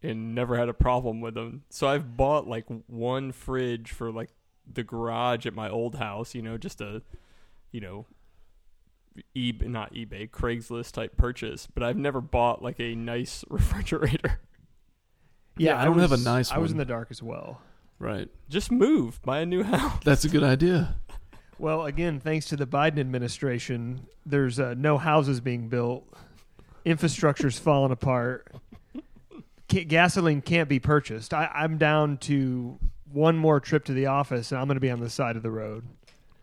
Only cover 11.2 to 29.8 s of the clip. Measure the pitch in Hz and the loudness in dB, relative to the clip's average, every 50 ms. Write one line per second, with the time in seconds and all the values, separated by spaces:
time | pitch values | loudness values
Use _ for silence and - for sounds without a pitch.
11.2 | 127 123 123 - 113 110 - - - - - 123 120 120 123 139 139 143 131 127 | 0 0 -2 -6 -8 -8 -10 -10 -14 -10 -6 -4 -2 -2 -2 -2 -2 -2 -4 -4
12.2 | 135 - - 120 120 120 113 - - 123 120 - 120 117 117 113 117 117 120 123 | -4 -2 0 2 2 2 2 -2 -6 -8 -6 -6 -6 -6 -6 -6 -8 -6 -6 -6
13.2 | 123 - - - - - - 196 - - - 202 - - 165 - 156 113 - - | -6 -8 -10 -14 -12 -2 2 2 2 2 2 -2 -2 -2 -2 0 2 0 0 0
14.2 | - - - - - _ _ _ - _ _ _ _ _ _ _ _ _ _ _ | 0 -2 -2 -4 -6 _ _ _ -20 _ _ _ _ _ _ _ _ _ _ _
15.2 | _ _ _ _ _ _ _ - 160 156 139 147 160 165 170 170 180 151 131 120 | _ _ _ _ _ _ _ 2 2 4 4 4 4 4 6 6 6 6 4 4
16.2 | 123 117 120 127 120 - 135 160 165 156 156 151 135 123 120 113 117 - 120 - | 4 2 2 2 0 0 0 0 0 0 0 -2 -2 -4 -4 -6 -8 -10 -14 -12
17.2 | 117 113 - - - - 127 - - - - _ _ _ _ - 110 113 104 98 | -12 -10 -10 -10 -12 -12 -14 -16 -20 -20 -20 _ _ _ _ -8 -6 -6 -4 -6
18.2 | - - - - - - 143 208 - - 120 127 202 277 320 202 123 113 - - | -8 -10 -14 -18 -12 -6 -4 -4 0 0 4 4 6 6 6 4 2 0 -6 -6
19.2 | - 127 135 156 165 175 180 180 202 214 - 262 285 294 - - - 147 139 - | -4 -2 -2 -2 -2 0 0 0 0 2 0 0 0 -2 -2 0 4 4 4 6
20.2 | - - 160 135 143 131 131 139 170 180 180 156 - - - - - - - - | 4 4 4 4 6 6 6 6 4 4 4 4 2 2 0 -4 -4 -8 -10 -12
21.2 | - - - - - - - - 156 156 160 165 156 143 139 160 175 170 151 131 | -14 -14 -18 -20 -20 -20 -12 -6 -2 -2 -2 -2 -2 -2 -2 -2 0 0 -2 -2
22.2 | - 156 156 156 - - 156 139 139 120 143 143 151 160 147 147 131 131 127 123 | -2 -2 -2 -2 -2 -4 -4 -4 -2 0 2 2 4 4 2 2 0 0 -2 -2
23.2 | 120 120 - - 143 131 120 117 - - 123 117 117 120 127 131 - - - - | -2 -4 -4 -4 -2 -2 -2 -2 -2 -4 -4 -4 -4 -6 -8 -8 -12 -16 -20 -18
24.2 | - 143 143 143 135 127 117 139 131 123 120 127 143 151 147 131 170 156 151 156 | -6 0 2 2 2 2 2 0 -2 -2 -2 0 2 4 4 4 4 4 4 4
25.2 | 139 139 131 120 123 131 120 120 113 113 123 120 120 120 127 - - - - - | 4 4 0 0 0 -2 -2 -2 -4 -2 -2 0 0 0 -2 -4 -8 -16 -20 -20
26.2 | - - - - - _ _ - - - - - - 165 165 - 175 147 - - | -20 -20 -20 -20 -20 _ _ -20 -20 -20 -20 -4 0 0 2 4 2 0 2 4
27.2 | 165 147 139 - 151 131 - - - 156 143 139 139 131 127 - - 135 127 123 | 2 2 4 4 2 0 0 2 2 4 4 6 4 2 2 0 0 0 0 2
28.2 | 120 123 127 - - - - - - _ - - - _ - 294 - - - - | 0 -2 -4 -6 -10 -18 -20 -20 -20 _ -20 -20 -20 _ -16 -16 -16 -16 -20 -20
29.2 | - _ 370 262 - _ _ - - - - 190 | -20 _ -20 -20 -20 _ _ -20 -2 0 0 0